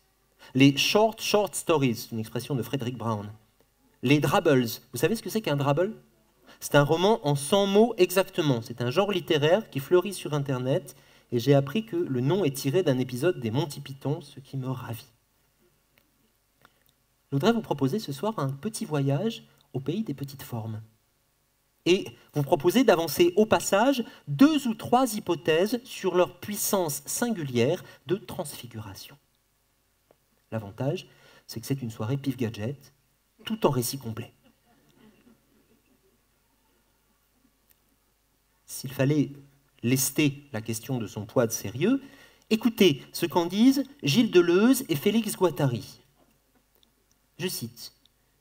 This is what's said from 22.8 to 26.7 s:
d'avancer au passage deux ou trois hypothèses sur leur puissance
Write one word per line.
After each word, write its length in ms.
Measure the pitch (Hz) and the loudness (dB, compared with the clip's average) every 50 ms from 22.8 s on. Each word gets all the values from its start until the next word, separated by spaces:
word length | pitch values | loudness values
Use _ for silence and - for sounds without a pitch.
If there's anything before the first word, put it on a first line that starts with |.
| 262 | 6
d'avancer 480 | 214 185 165 165 160 - - 175 175 180 | 6 4 4 2 -2 2 4 4 4 6
au 80 | 202 214 | 4 4
passage 600 | 214 202 175 - - - 196 226 277 285 247 226 - - - _ - | 4 4 2 2 0 2 2 4 4 2 0 -2 -6 -10 -16 _ -6
deux 400 | 143 139 269 302 320 285 - 233 | 4 6 6 6 6 2 0 -2
ou 60 | 214 | -4
trois 420 | - - - 233 247 269 254 220 | -4 -2 2 2 2 2 2 -2
hypothèses 640 | 208 - - 170 151 - 160 156 160 185 208 - 233 - | -6 -2 -2 -4 -2 2 2 2 4 2 2 -2 -6 -6
sur 300 | - - - - 185 175 | -10 -14 -4 -4 0 2
leur 240 | 180 175 - - - | 2 2 2 0 -12
puissance 640 | - - 208 202 - - | -12 -10 -8 -6 -2 -2